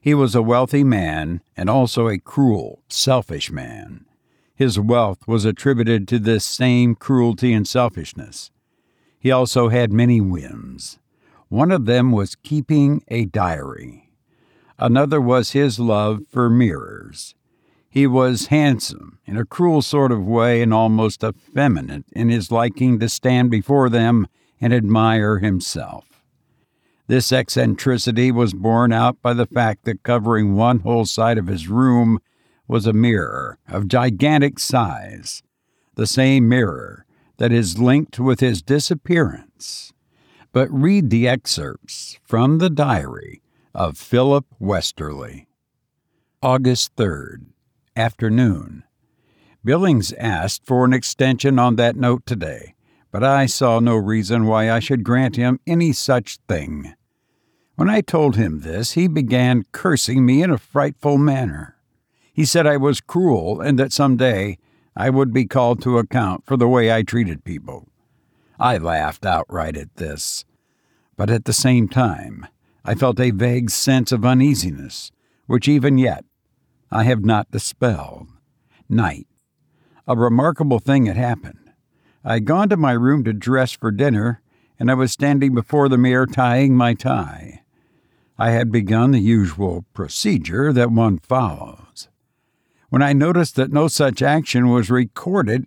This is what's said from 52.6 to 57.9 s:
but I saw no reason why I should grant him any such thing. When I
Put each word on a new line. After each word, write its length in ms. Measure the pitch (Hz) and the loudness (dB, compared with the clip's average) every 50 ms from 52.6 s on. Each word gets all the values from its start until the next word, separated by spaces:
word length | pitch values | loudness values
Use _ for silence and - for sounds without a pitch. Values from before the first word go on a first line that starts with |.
| - - _ _ _ _ _ _ _ _ _ | -16 -20 _ _ _ _ _ _ _ _ _
but 100 | 98 113 | -2 0
I 240 | 135 139 139 139 | 2 2 2 2
saw 320 | 123 - - 139 123 117 113 | 0 0 0 0 2 2 4
no 160 | 117 120 117 | 2 2 2
reason 520 | 110 101 101 110 110 107 92 113 117 110 | 2 0 0 -2 -2 -2 0 0 0 2
why 220 | 110 110 110 110 113 | 2 2 2 2 2
I 120 | 113 117 | 0 -2
should 240 | 110 - 139 123 104 | 0 -2 -4 -4 0
grant 320 | 95 120 127 131 127 110 | 0 0 0 0 0 -2
him 240 | 120 120 123 127 131 _ | -2 0 0 0 -2 _
any 280 | - 170 170 170 165 139 | -2 0 0 2 0 0
such 480 | - - - 135 123 113 - - - _ _ | -2 -2 -2 -2 -2 -2 -6 -16 -20 _ _
thing. 460 | 101 80 73 69 76 73 71 76 78 _ _ _ _ _ _ _ _ _ _ _ _ _ _ _ _ | -6 -6 -6 -8 -12 -12 -14 -16 -20 _ _ _ _ _ _ _ _ _ _ _ _ _ _ _ _
When 120 | - 151 | -2 0
I 120 | 185 | 2